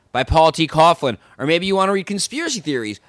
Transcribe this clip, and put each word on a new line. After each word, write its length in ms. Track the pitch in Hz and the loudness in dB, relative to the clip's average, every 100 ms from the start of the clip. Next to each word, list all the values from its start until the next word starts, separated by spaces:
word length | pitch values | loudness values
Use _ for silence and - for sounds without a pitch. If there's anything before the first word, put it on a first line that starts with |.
| _ | _
by 140 | 123 127 | -4 0
Paul 260 | 160 160 | 4 4
T. 160 | 156 160 | 2 0
Coughlin. 500 | 151 165 165 139 107 _ - | 4 4 4 -2 -4 _ -8
Or 60 | 139 | -2
maybe 200 | 170 190 | 0 0
you 120 | 190 | 0
want 100 | 190 | 0
to 60 | |
read 120 | 202 180 | 0 -4
Conspiracy 540 | 202 - 262 330 247 | -6 -6 -6 -6 -6
Theories 400 | 151 131 107 101 | -6 -6 -6 -10